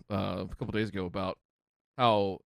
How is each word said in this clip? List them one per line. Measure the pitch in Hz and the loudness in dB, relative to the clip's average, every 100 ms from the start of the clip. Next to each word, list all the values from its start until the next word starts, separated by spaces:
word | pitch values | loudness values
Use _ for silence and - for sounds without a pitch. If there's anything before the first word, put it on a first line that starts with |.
| - | -4
uh, | 98 98 92 95 | -2 -2 -4 -6
a | - | -6
couple | 113 | -4
days | 107 107 | -2 -2
ago | 98 90 | -2 -4
about | 101 92 - _ _ _ _ _ - | -4 -4 -6 _ _ _ _ _ 2
how, | 120 104 98 92 | 6 6 4 -2